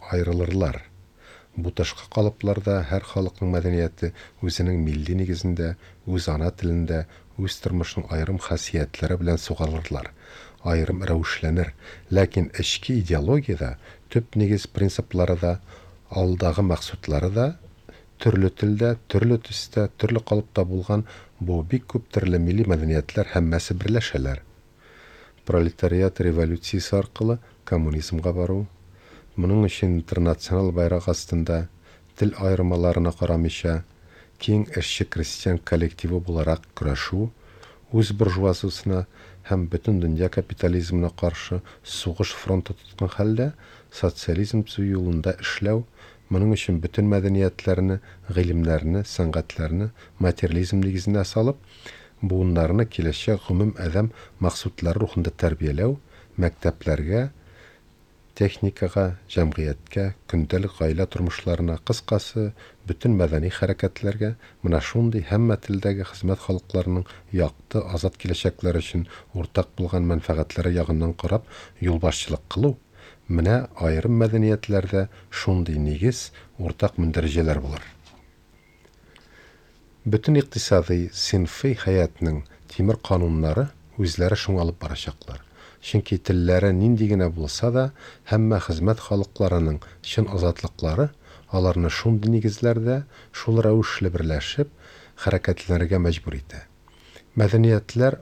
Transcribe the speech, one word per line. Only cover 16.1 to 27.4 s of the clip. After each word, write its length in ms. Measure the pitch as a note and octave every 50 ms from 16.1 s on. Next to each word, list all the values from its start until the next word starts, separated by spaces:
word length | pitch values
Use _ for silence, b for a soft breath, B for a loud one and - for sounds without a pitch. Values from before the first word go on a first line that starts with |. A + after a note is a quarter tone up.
| - F#2 F#2 F2+ F2+ F2+ F#2+ F2 D#2 F2+ G2+
максатлары 680 | F2+ E2+ - - - - - - - D2+ C#2+ D#2+ F#2 F#2
да 140 | A2+ B2 D3 F3 - - - - - - B B B B B - _ -
төрле 260 | A#2 G#2+ G2 F#2+ F#2
телдә, 480 | - - - G#2 G#2 G#2 A#2 A#2 A#2 A2+ - -
төрле 280 | - G2 A2+ A#2 A#2+
төстә, 520 | A2+ - - - - - - - A2 G#2 G2+ - -
төрле 220 | - A2 A#2 A2+
калыпта 440 | - - G#2+ G#2+ - - - G#2+ F#2
булган 400 | F2 F#2 F#2+ F2+ - G#2 G#2+ A2 B B B B B B -
бу 220 | G2 F2 F2+ E2 D#2
бик 260 | E2+ C3 B2+ - -
күп 140 | - - - - -
төрле 260 | G#2 F#2 F2+ F2+ F2
милли 260 | E2+ E2+ F#2 G#2 A2+
мәдәниятләр 680 | G2+ F2 D#2 D#2+ D#2 D#2+ D#2 C#2+ - - G#2+ G2 - -
һәммәсе 420 | F2 E2+ D#2+ E2+ E2 - - F2+
берләшәләр. 720 | F2 F#2 G2 A2+ A#2 A2+ - - - C2 C2+ C2+ C#2 - - - - _ - _ B B B B B B B B B B B B B _
Пролетариат 760 | - F2+ F2 E2+ E2+ - - - F2 F2 F2+ F#2+ F#2+ - -
революциясе 760 | F#2 F2 D#2+ E2 E2 D#2+ E2+ E2+ - - - F#2+ - - -
аркылы 440 | G2 G2 - - - A2+ A2+ A#2+ A#2